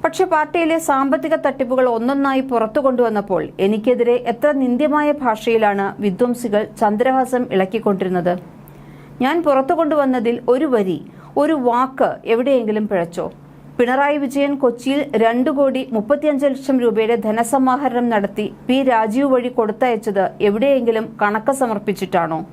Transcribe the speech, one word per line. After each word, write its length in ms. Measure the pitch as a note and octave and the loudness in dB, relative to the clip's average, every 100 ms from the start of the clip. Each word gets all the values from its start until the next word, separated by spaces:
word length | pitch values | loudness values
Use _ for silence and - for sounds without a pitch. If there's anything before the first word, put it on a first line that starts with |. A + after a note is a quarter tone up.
പക്ഷെ 200 | E4 E4 F#4 | -2 0 0
പാർട്ടിയിലെ 460 | D#4+ D4+ E4+ E4 D#4+ D#4 | 2 0 0 0 0 0
സാമ്പത്തിക 460 | C4+ C4+ D#4 D#4+ D#4 D#4 | 0 0 -2 -2 -2 -2
തട്ടിപ്പുകൾ 400 | C4+ B3 B3+ B3+ A3+ | -2 -2 0 2 0
ഒന്നൊന്നായി 460 | A#3 C#4 C#4 C4 C4 | -2 0 0 -2 -2
പുറത്തു 300 | A#3 A3 D4 C4+ | -2 0 0 0
കൊണ്ടുവന്നപ്പോൾ 560 | B3 A#3 G#3+ G3+ F3 D3 - G3 | 2 0 0 -2 -4 -4 -2 0
എനിക്കെതിരെ 500 | G#3+ A3 B3 A#3 B3 A#3+ | 2 0 2 2 2 -2
എത്ര 160 | A#3 D4 C#4 | 0 0 2
നിന്ദ്യമായ 460 | B3+ A#3+ D4 D4 D4 D4 | 0 0 2 2 0 0
ഭാഷയിലാണ് 640 | B3+ A3 B3 A3+ G#3 G3+ G3 - G3+ | -2 -2 0 2 2 2 -4 -2 -4
വിധ്വംസികൾ 580 | F#3 B3 A#3+ A3 G#3 G#3 - | 0 -2 0 -2 -2 -2 0
ചന്ദ്രഹാസം 640 | G#3+ G#3 B3+ C4 B3 B3 B3 F#3+ | 0 2 2 2 0 -2 0 0
ഇളക്കിക്കൊണ്ടിരുന്നത്. 800 | F#3+ A3+ G#3 F#3+ F#3 F3+ F3 F3+ - - - - - - - - | 0 0 0 0 0 0 -2 -4 -8 -20 -20 -20 -20 -20 -20 -4
ഞാൻ 120 | B3+ E4 D#4 | 0 0 2
പുറത്തു 280 | C4+ C4+ E4 | 0 2 0
കൊണ്ടുവന്നതിൽ 560 | D#4+ D4+ C4+ B3+ A#3 A#3+ - | 2 2 2 0 0 -2 0
ഒരു 120 | B3+ D4+ | 0 2
വരി, 240 | A#3+ F#3+ D#3+ - - - - | 0 0 -4 -8 -20 -6 0
ഒരു 120 | D4+ D#4 B3 | 2 2 2
വാക്ക് 400 | A#3+ C4 C4+ G#3 - - | 0 -2 0 -2 0 -2
എവിടെയെങ്കിലും 520 | A3+ C4 C4 G#3+ G#3+ G#3+ | 0 2 2 2 -2 0
പിഴച്ചോ? 340 | G3 E3+ F3+ E3+ - - - - - | -2 -2 -6 -8 -10 -20 -20 -12 -2
പിണറായി 380 | B3 C4 C#4+ D4 | 0 2 0 0
വിജയൻ 300 | C4+ C#4 C#4+ C#4 | -2 -2 -2 0
കൊച്ചിയിൽ 380 | C4 A#3 C4 C#4 - A3+ | 0 0 -2 -2 0 2
രണ്ട് 260 | A3+ A#3+ B3+ C#4 | 2 2 0 2
കോടി 240 | C#4 C4 C4 A3 | 0 0 -4 -4
മുപ്പത്തിയഞ്ച് 500 | G#3+ C#4+ D4+ C#4 C#4+ | -2 0 0 0 0
ലക്ഷം 240 | C4+ - C4 | -2 -2 0
രൂപയുടെ 340 | A#3 G#3 A3 A#3 A3 | 2 2 0 0 0
ധനസമാഹരണം 800 | A3 A#3 C#4 C4 B3+ C#4 A#3+ A#3+ | -2 0 2 2 0 0 0 0
നടത്തി 340 | G#3+ G3 - G#3 - - | 0 -2 -4 -6 -8 -2
പി 80 | C4 C4 | 0 2
രാജീവ് 400 | A3+ A3 A#3 C#4 | 2 0 0 2
വഴി 180 | B3+ A#3+ B3 | 2 0 -2
കൊടുത്തയച്ചത് 680 | A3 A3 B3+ A3 A3 G3 F#3 - G#3 | -2 0 0 0 -2 0 -2 0 0
എവിടെയെങ്കിലും 560 | G#3 C#4 C4+ A#3 A3 A3+ - | 2 2 4 2 -2 -4 -2
കണക്ക് 320 | G#3 G#3+ G#3+ C4+ | 0 0 -2 0
സമർപ്പിച്ചിട്ടാണോ? 800 | B3 G#3 G#3 F#3 F#3+ F#3 E3 D#3+ - | -2 -2 -4 -4 -2 0 0 -4 -8